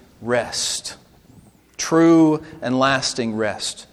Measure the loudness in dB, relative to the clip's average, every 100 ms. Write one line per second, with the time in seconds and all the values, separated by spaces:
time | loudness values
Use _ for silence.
0 | _ _ -2 -2 -2 -6 -6 -8 -12 -18
1 | _ _ _ -20 -20 _ _ -12 0 4
2 | 6 6 4 2 -6 -10 -4 0 2 0
3 | -2 -4 -4 -4 -4 -4 -10 -12 -18